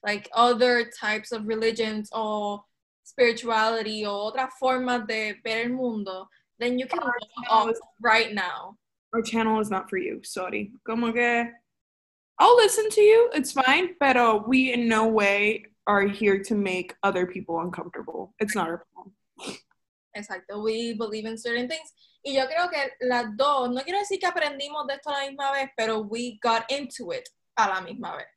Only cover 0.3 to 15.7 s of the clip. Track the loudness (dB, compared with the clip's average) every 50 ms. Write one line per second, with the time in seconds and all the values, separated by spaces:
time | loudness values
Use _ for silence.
0.3 | 2 4 4 4 6 4 4 4 4 2 0 -2 -6 -6 -4 -2 -2 -2 -4 -6
1.3 | -8 -8 -6 -4 -4 0 0 0 0 0 -4 -4 -4 -6 -8 -8 -6 -6 -4 -2
2.3 | -2 -4 -4 -4 -6 -8 -12 _ _ _ _ _ _ _ _ -20 0 2 4 4
3.3 | 4 0 -2 -2 2 2 2 2 0 0 -4 -4 -4 -4 -4 -4 -4 -4 -4 -4
4.3 | -4 -4 -4 -4 -6 -2 0 0 0 2 0 0 -2 -2 -2 -4 -4 -2 -2 -4
5.3 | -6 -6 _ -4 -2 -2 -2 -2 -2 -2 -2 -4 -4 -4 -6 -6 -8 -10 -12 _
6.3 | _ _ _ _ _ _ -2 -2 -2 -2 -2 -2 -4 -4 -2 -2 -4 -4 -6 -12
7.3 | _ -12 -2 2 4 4 4 4 0 -2 -4 _ _ _ 2 4 4 4 4 2
8.3 | -2 -4 -4 -4 -6 -8 -12 -14 -16 _ _ _ _ _ _ _ -4 -2 -2 0
9.3 | 0 0 2 2 2 2 0 0 -2 -4 -4 -4 -6 -6 -4 -4 -8 -10 -12 -10
10.3 | -8 -8 -6 -6 -6 -6 -8 -8 -12 -16 _ -6 -4 -2 -2 0 0 0 2 2
11.3 | 2 0 -2 -2 -8 -16 _ _ _ _ _ _ _ _ _ _ _ _ _ _
12.3 | _ 6 8 8 10 8 8 6 4 2 0 0 4 8 8 10 10 8 6 4
13.3 | 2 -2 -2 -2 0 0 2 4 4 4 2 -2 -2 _ 2 4 4 6 6 4
14.3 | 4 2 0 2 2 2 2 2 0 0 0 2 2 4 4 4 4 4 4 4
15.3 | 2 2 2 0 0 -2 -6 -16